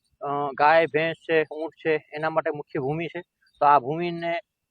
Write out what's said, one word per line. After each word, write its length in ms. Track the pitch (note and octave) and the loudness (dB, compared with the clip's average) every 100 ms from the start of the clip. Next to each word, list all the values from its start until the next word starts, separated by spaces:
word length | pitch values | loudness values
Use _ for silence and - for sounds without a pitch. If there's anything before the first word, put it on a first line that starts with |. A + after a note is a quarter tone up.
| _ _ | _ _
અ, 300 | C#3+ C#3+ C#3+ C3 | -8 -4 -4 2
ગાય, 280 | D3 E3 E3 | 4 6 4
ભેંસ 300 | C#3 E3 D#3+ | 0 -2 -4
છે, 260 | - D#3+ | -2 0
ઊંટ 300 | D#3 D3+ D#3+ - E3 | 0 -4 -10 -6 -2
છે, 240 | D#3 - D3+ | -2 -2 -6
એના 160 | D#3 | -4
માટે 200 | D#3+ D#3+ | -2 -4
મુખ્ય 300 | D3 - E3+ | -6 -6 -6
ભૂમિ 260 | C3 D#3 E3+ | -4 -4 -6
છે. 140 | F3 F3+ _ _ - | -10 -16 _ _ 0
તો 60 | C#3+ | 4
આ 120 | C#3+ | 4
ભૂમિને, 640 | B2 D#3+ F3 E3+ E3+ E3+ - _ _ | 4 -4 -4 -6 -6 -6 -8 _ _